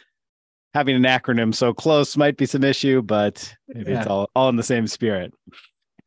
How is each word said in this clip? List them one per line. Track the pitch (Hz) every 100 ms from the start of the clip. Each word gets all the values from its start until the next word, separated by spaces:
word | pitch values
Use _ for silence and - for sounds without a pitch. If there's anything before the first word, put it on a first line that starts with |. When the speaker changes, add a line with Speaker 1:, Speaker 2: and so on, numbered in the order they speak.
| _ _ _ _ _ _ _
Speaker 1:
having | 147 139 127
an |
acronym | 127 127 - 117 113
so | 110 123
close | - 160 151 143 151
might | 147 143
be |
some | 139 139
issue, | 135 131 139 131
but | 107 104 104 - - - -
maybe | 120 -
it's | 117
Speaker 2:
Yeah. | 101
Speaker 1:
all, | 98 101
all | 131 131
in | 117
the |
same | 113 120 107
spirit. | - 113 98 87 - - - - _ _ _